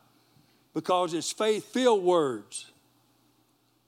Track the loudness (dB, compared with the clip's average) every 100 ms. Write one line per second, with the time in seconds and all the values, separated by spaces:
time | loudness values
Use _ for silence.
0 | _ _ _ _ _ _ _ -8 -2 0
1 | 0 -4 -6 -4 -2 -2 -4 0 2 2
2 | 4 2 2 -4 -10 -18 -20 _ _ _
3 | _ _ _ _ _ _ _ _